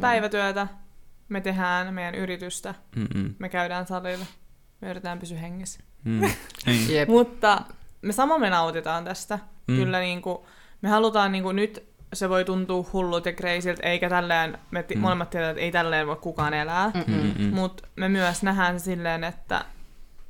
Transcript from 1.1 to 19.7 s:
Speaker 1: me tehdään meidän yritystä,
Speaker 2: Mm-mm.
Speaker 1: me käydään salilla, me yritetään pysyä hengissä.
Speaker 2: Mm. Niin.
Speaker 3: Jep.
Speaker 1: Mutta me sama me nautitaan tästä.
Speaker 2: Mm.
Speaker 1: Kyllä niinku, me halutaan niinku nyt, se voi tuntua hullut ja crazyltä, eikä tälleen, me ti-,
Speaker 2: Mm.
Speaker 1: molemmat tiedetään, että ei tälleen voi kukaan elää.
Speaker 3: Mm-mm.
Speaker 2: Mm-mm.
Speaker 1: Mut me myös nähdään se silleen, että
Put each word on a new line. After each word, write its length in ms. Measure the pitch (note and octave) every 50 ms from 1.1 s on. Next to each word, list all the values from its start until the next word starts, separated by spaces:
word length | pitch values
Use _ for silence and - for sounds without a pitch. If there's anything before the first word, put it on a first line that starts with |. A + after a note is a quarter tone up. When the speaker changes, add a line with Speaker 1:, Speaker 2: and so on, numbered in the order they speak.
| - - - -
Speaker 1:
me 120 | G#3 G3
tehdään 520 | F#3 F#3+ F#3+ F#3 F#3 F3+ F3 F3+ F3+ F#3+ F#3+
meidän 220 | F#3 F3 F3 F3+
yritystä, 600 | F#3+ F#3+ F3+ F3+ F3 F3+ F3+ - - - F#3+ F#3+ - - - -
Speaker 2:
Mm-mm. 400 | A#2 G#2+ - - G2+ G2 G#2 G2+ -
Speaker 1:
me 100 | F#3 F#3
käydään 380 | - F3+ F3 F3 F3+ F3+ F#3
salilla, 380 | F3+ F#3 F3+ F3+ F3+ F3+ F3+ F#3 F#3 - - - - - - - - _ _
me 80 | - F#3+
yritetään 300 | F3+ F#3 - F3 F3 F3
pysyä 180 | F3 E3+ E3+
hengissä. 420 | D#3+ E3 F3 F3 F#3 F#3+ - - - - - - - -
Speaker 2:
Mm. 180 | A#2 A2+ A2 G#2 G2 G2+ - - - - - -
Niin. 280 | B2+ A#2+ A#2 A2+ B2 D#3
Speaker 3:
Jep. 140 | D3+ D3 A3
Speaker 1:
Mutta 520 | A3+ A#3 A#3+ A#3+ - - - G#3 G3+ F#3+ - - - - - - - -
me 120 | - G3+ G3+
sama 240 | B3+ C4 D4 D#4+
me 120 | D#4+ A#3+ G3
nautitaan 540 | F#3 E3+ E3 E3 D#3+ E3 D#3 D#3+ D#3+ E3+ E3+
tästä. 340 | F3 F#3 - - - G#3 G3 - - - - -
Speaker 2:
Mm. 80 | - B2+
Speaker 1:
Kyllä 240 | C3 B2+ B2+ F3+ F#3
niinku, 460 | F3+ F3+ F3+ F3+ F3+ F#3 F3+ - - - - - - - - -
me 80 | - G3+
halutaan 420 | G#3 G#3+ A3 A3 G#3+ G#3+ G3+ G3
niinku 200 | F#3+ F#3+ F#3 F#3
nyt, 320 | F#3+ G3 G#3 G#3+ G#3+ - - - - - - - -
se 160 | - G3 F#3
voi 160 | F#3 F#3 F#3
tuntua 400 | F#3+ F#3+ F#3 F#3 F3+ F#3 F3+ F3 - -
hullut 320 | F#3+ F#3 F3 E3+ E3+ F3
ja 60 | F3 F3
crazyltä, 540 | - F#3 F3 F3 F3 F3 F3+ F3 - - F3
eikä 200 | F3 F3 F#3 F3
tälleen, 480 | F3+ F3+ F3 F3 E3+ E3 D#3+ D#3+ - - - -
me 120 | - F3 E3+
ti-, 120 | - -
Speaker 2:
Mm. 60 | G#3
Speaker 1:
molemmat 280 | G#3 F#3 F3+ F3 F3 -
tiedetään, 220 | - F3 E3 D#3+
että 120 | D#3+ - E3
ei 80 | E3+
tälleen 360 | E3+ F3 E3 E3 D#3+ D#3 D#3
voi 80 | D3 D#3+
kukaan 380 | D#3+ - E3 D#3 - D3+ D3 D3+
elää. 380 | D3+ D3+ D#3+ E3+ F3+ G3 A3 G#3+
Speaker 3:
Mm-mm. 200 | - - - G#2
Speaker 2:
Mm-mm. 400 | G2+ G#2 G3+ G3 F#3 - G3+ G3
Speaker 1:
Mut 260 | F#3+ F#3 F#3 - - - - -
me 140 | - F#3 F#3+
myös 340 | G3 F#3+ F#3 F3 F3 - G#3
nähdään 360 | G3 G3 G3 F3+ F3 F3+ F3+
se 40 | E3+
silleen, 400 | F#3+ F3+ F3 E3+ E3+ E3 E3 E3
että 420 | E3+ F3 - - - - - - -